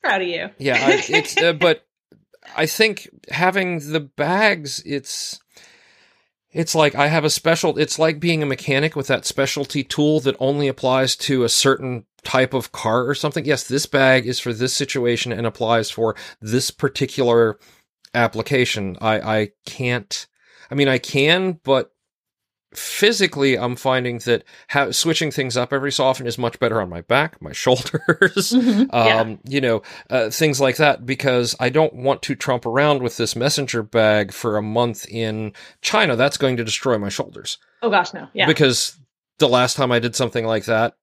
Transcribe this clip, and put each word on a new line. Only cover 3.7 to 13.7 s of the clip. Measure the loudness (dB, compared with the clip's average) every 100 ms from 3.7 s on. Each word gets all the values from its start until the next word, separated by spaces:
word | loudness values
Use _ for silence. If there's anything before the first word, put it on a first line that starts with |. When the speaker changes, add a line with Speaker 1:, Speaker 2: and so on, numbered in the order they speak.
| -4 -4
Speaker 2:
the | -6
bags, | -6 -6 -2 2 2 0 -6 -10 -8
it's, | -8 -8 -10 -10 -14 _ _ -20 _ _ _ _ _ _ _ _
it's | -6 -2 2
like | 2
I | 4 2
have | 2
a | 2
special, | 0 0 2 0 0
it's | -2 2
like | 0 2
being | 0 0
a | 0
mechanic | -4 0 0 0 -2
with | -2
that | -2 -2
specialty | -2 -2 -2 -4 -4
tool | -4 0 2 4
that | 0 0
only | -2 0 -2
applies | 0 0 2 0 -2
to | -2 0 2
a |
certain | 2 2 2 -2 -8 -12 _
type | -2 0 2
of | 0 -4
car | -6 0 0 0
or | -2
something. | -2 -4 -2
Yes, | -2
this | -2